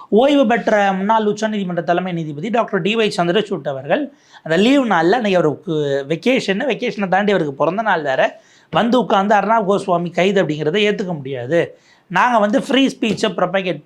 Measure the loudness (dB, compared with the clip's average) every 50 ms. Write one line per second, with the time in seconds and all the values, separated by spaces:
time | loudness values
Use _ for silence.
0 | -8 0 2 4 4 4 4 4 4 4 2 0 2 2 2 2 2 2 0 0
1 | 0 2 2 2 2 0 -2 -2 -4 -4 -4 -4 -4 -4 -4 -4 -2 0 0 0
2 | 0 -2 -4 -6 -6 -6 -8 -8 -6 -2 -2 -2 -2 0 -2 -2 -2 0 0 0
3 | 0 -2 0 0 0 0 2 0 0 -2 -6 -6 -6 -8 -8 -8 -4 -2 -2 -2
4 | -2 -6 -10 _ _ _ -20 -18 -6 -2 0 2 4 4 4 4 2 2 2 2
5 | 4 4 2 2 2 0 2 2 2 2 0 -2 -6 -6 -4 -2 -2 0 -2 -2
6 | -2 -4 -6 -2 0 0 0 0 0 -2 -2 -2 -2 -2 -4 -2 -4 -6 -4 -4
7 | -2 0 0 0 2 2 2 0 0 -2 -2 -2 -2 0 0 -2 -2 0 -2 0
8 | 0 -2 0 0 0 -2 -2 -8 -16 _ _ _ _ _ -2 0 0 2 2 2
9 | 2 2 2 2 2 4 2 2 2 2 0 0 2 0 0 0 0 0 -2 -2
10 | -2 -2 -2 0 0 2 2 2 0 0 -2 -4 -4 -2 0 0 0 0 -2 -2
11 | -4 -6 -8 -8 -8 -10 -8 -8 -4 -2 0 0 0 -2 -6 -14 _ _ _ _
12 | _ _ 0 2 2 4 4 2 2 2 2 0 0 0 2 2 2 2 0 -2
13 | -2 -2 -2 -2 -2 -4 0 -2 -2 0 0 -2 -2 -2 -6 -6 -6